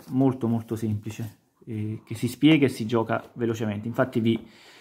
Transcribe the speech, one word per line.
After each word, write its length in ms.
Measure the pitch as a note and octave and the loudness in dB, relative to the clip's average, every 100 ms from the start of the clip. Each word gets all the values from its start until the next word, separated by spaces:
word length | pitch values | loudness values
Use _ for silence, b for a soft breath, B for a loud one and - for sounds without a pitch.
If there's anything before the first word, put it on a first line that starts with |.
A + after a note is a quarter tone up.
| - | -4
molto 380 | C3 C3+ B2+ A#2 | 2 2 2 0
molto 280 | A#2 A2 A2 | -2 -2 -4
semplice, 640 | A2+ G#2 G#2+ G#2 A2 - _ _ - | -2 -4 -6 -10 -10 -12 _ _ -12
eh, 380 | A2 G#2+ A2 - | -8 -8 -8 -10
che 80 | |
si 140 | A2+ A#2+ | -6 -4
spiega 400 | - D3 D#3 C3 | 4 6 6 4
e 20 | |
si 160 | - A2 | 0 0
gioca 460 | A#2 A2 A2+ - | 0 0 -2 -6
velocemente. 540 | - A#2 A2 A2 G#2 A2+ | -4 -4 -2 -4 -4 -4
Infatti 320 | A#2 B2+ B2 | -2 0 2
vi 280 | A2+ A2+ B B B B | 2 0 B B B B